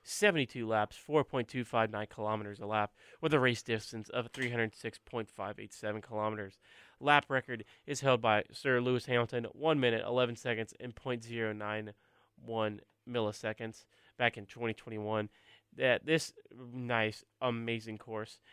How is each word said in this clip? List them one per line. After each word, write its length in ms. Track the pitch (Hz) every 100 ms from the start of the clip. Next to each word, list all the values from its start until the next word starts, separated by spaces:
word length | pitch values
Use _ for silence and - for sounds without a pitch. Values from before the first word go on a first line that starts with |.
Seventy-two 640 | - - 208 170 127 127 113
laps, 300 | 110 107 -
four 280 | - 151
point 240 | 135 131 117
two 160 | 131
five 260 | 117 117 110
nine 160 | 104 107
kilometers 520 | - 107 110 104 101
a 60 | 104
lap, 260 | 107 104 _ - -
with 140 | 160
a 60 | 147
race 220 | 127 117
distance 460 | - 110 - 113 107
of 200 | 123 117
three 180 | - 123
hundred 240 | 120 113
six 240 | - 120 -
point 260 | - 120 107
five 280 | - 98 101
eight 120 | 104
seven 280 | - 107 107
kilometers. 560 | 104 110 107 107 98 - _ - - _
Lap 280 | 139 147 -
record 360 | 131 - 117 104 - -
is 140 | 135
held 200 | 135 123
by 220 | 113 107 -
Sir 280 | - 139 123
Lewis 260 | 123 123 -
Hamilton, 380 | 123 117 123 117
one 260 | - 151 151
minute, 240 | 127 113
eleven 300 | - 123 123
seconds, 400 | 117 127 113 113 -
and 140 | 123
point 280 | - 135 123
zero 280 | 113 117 110
nine 400 | 107 104 107 107 - _ _ _ _
one 440 | 117 113 107 104 - _ -
milliseconds 760 | 120 107 104 110 110 113 107 _ _ _ -
back 200 | 120 113
in 80 | 101
twenty 280 | 117 117
twenty-one. 540 | 110 - 110 107 110 107 _ _ - _ -
That 300 | 131 117 143
this 260 | 160 - - _ 120 123
nice, 500 | 127 120 117 107 107 _ _
amazing 560 | 127 117 117 113 110 107
course, 420 | - 110 110 - _